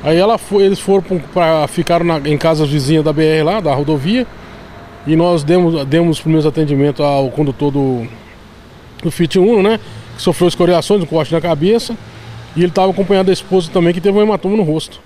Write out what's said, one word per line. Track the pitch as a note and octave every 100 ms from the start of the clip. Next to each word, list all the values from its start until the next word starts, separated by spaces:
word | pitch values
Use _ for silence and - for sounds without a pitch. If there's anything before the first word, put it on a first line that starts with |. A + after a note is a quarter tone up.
Aí | C#3+ E3
ela | G3 A3+
foi, | - G3+
eles | G3 G3
foram | - G3
pro, | F#3 F#3
pra, | C3+ F3+ E3 D#3+ D3
ficaram | - E3 E3+
na, | E3+ D#3+ C#3+
em | D3
casa | D#3+ D#3 D3+
vizinha | D3 C3+ D#3+
da | D3+
B | D3
R | D#3 D#3
lá, | D#3 G#3+
da | D#3+
rodovia, | C3+ C#3 D3+ C#3+ A#3+ A#3+ - - - - - - - C#3
e | D#3+
nós | F3 E3+
demos, | C#3+ F3+ E3+ E3 C3+
demos | D#3 E3+ D3+
os |
primeiros | D#3+ D#3+ D3+
atendimentos | D#3+ D3+ C#3+ C#3+ C#3 D3
ao | C#3 C3+
condutor | C#3+ D3 B2 C#3+
do, | C#3 C3+ B2+ A2 - - - - - - - - -
do | E3+
Fiat | - E3+ G3
Uno, | F#3+ A#3
né, | F#3+ A3+ - - - -
que |
sofreu | - E3 F3
escoriações, | - F3 F3 - G3+
um | D#3+
corte | E3 C#3+
na | E3
cabeça, | E3+ D#3 F3 A3+ - A3+ - - - - - -
e |
ele | F3
tava | F#3+ F#3+
acompanhado | F#3 G3 G3+ F#3+
da |
esposa | F#3 - F#3+ E3
também, | F#3+ E3+
que | F3
teve | G3+ G3
um |
hematoma | G#3 G3+ F#3 G#3+
no |
rosto. | E3+ D#3 - -